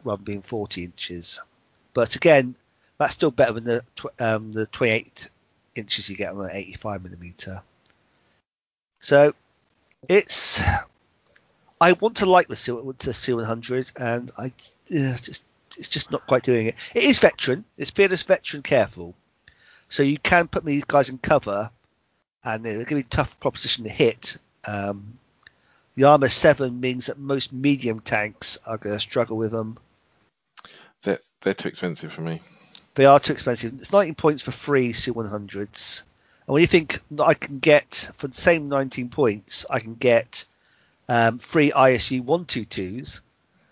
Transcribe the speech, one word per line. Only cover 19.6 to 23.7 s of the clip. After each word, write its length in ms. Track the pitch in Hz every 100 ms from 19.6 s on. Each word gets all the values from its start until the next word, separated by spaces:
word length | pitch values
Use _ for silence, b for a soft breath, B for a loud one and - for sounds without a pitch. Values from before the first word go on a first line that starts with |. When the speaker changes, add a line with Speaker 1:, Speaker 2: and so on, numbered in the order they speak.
| b b b
Speaker 1:
So 140 | -
you 160 | 139 147
can 300 | - 175 165
put 160 | 190
these 200 | 160 143
guys 240 | - 143 131
in 100 | 131
cover, 520 | - 147 107 101 113 _ _ _ _ _ _ _
and 220 | 123 110
they're 200 | 113 107
gonna 180 | 120 147
be 40 | 127
a 100 | -
tough 220 | 127 -
proposition 460 | 135 - 120